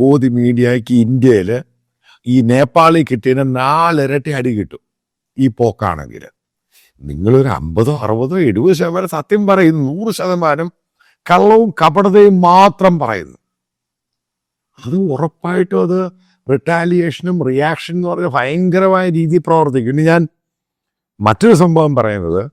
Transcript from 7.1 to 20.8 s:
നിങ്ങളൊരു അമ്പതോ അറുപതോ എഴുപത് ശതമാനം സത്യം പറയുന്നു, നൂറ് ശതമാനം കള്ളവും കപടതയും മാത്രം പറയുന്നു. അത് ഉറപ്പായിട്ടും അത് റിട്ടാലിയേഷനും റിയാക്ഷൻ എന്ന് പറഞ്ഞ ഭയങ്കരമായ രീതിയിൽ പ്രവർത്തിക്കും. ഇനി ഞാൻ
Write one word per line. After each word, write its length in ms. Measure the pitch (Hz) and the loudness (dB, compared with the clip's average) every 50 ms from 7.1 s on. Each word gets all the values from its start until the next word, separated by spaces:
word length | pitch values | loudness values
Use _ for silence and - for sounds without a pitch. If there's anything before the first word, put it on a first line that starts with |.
നിങ്ങളൊരു 420 | 71 73 90 107 123 131 135 131 98 65 | -10 -4 0 2 4 4 2 2 -2 -4
അമ്പതോ 380 | 71 80 82 90 113 131 147 143 113 | -6 -6 -2 -2 -2 -2 -2 -4 -4
അറുപതോ 320 | 104 110 113 127 135 175 190 175 127 | -4 -4 -4 -4 -4 -2 -2 0 0
എഴുപത് 260 | 98 101 127 185 185 147 | 0 0 0 0 0 0
ശതമാനം 320 | 180 170 170 180 190 175 - 156 | -2 -4 -4 -6 -6 -6 -8 -8
സത്യം 260 | 151 - 202 208 208 196 196 | -6 -2 -2 -2 0 2 2
പറയുന്നു, 320 | 190 185 160 160 156 143 131 | 2 2 2 2 0 -2 -4
നൂറ് 220 | 147 180 220 226 196 - | -4 -6 -6 -6 -6 -6
ശതമാനം 500 | - 185 180 175 170 156 147 147 165 175 - _ _ _ _ _ _ _ _ _ - - | -4 -4 -4 -2 0 -2 -2 -2 -4 -10 -10 _ _ _ _ _ _ _ _ _ -4 0
കള്ളവും 380 | 175 185 196 208 220 220 233 214 165 - | 2 4 4 6 6 4 4 2 0 0
കപടതയും 560 | 165 156 143 190 196 202 185 208 208 208 196 180 180 175 | 0 0 2 2 0 4 6 6 6 6 6 4 4 4
മാത്രം 460 | 175 185 196 202 - - 190 190 175 160 139 | 6 6 4 4 2 2 0 0 2 0 -2
പറയുന്നു. 320 | 113 110 95 80 65 62 _ _ _ _ _ _ _ _ _ _ _ _ _ _ _ _ _ _ _ _ _ _ _ _ _ _ _ _ _ - | -4 -6 -6 -8 -12 -18 _ _ _ _ _ _ _ _ _ _ _ _ _ _ _ _ _ _ _ _ _ _ _ _ _ _ _ _ _ -10
അത് 100 | 120 143 185 196 180 151 | -6 -4 -2 -2 -2 -4
ഉറപ്പായിട്ടും 680 | 170 156 160 _ _ - 170 175 180 185 180 190 190 185 | -4 -6 -8 _ _ -10 -6 -4 -4 -4 -2 -2 -2 -2
അത് 120 | 170 180 185 185 180 - _ _ _ _ _ _ - 131 | -2 -2 -4 -4 -6 -10 _ _ _ _ _ _ -4 -4
റിട്ടാലിയേഷനും 840 | 127 - - 170 170 170 175 175 175 170 165 135 - - 180 180 175 147 127 | -2 -2 -2 -2 -2 -2 0 0 0 -2 -2 -4 -6 -6 -6 -4 -4 -2 -2
റിയാക്ഷൻ 460 | 131 135 143 160 160 - - - 170 | -2 -2 -2 -2 -4 -6 -8 -8 -8
എന്ന് 120 | 180 180 175 | -6 -6 -6
പറഞ്ഞ 180 | 175 170 180 170 127 | -6 -4 -6 -4 -2
ഭയങ്കരമായ 680 | 139 120 131 151 175 185 180 165 185 190 190 190 185 185 185 160 | -4 -4 -2 -2 -2 -2 0 0 0 0 2 0 0 0 -2 -2
രീതിയിൽ 260 | 165 165 156 165 175 151 | -2 -2 0 0 -2 0
പ്രവർത്തിക്കും. 460 | - 165 160 156 147 127 135 113 113 135 | 0 0 2 2 0 0 -2 -2 -2 -2
ഇനി 100 | 147 156 160 | 0 2 2
ഞാൻ 140 | 165 170 165 151 _ _ _ _ _ _ _ _ _ _ | 2 2 0 -2 _ _ _ _ _ _ _ _ _ _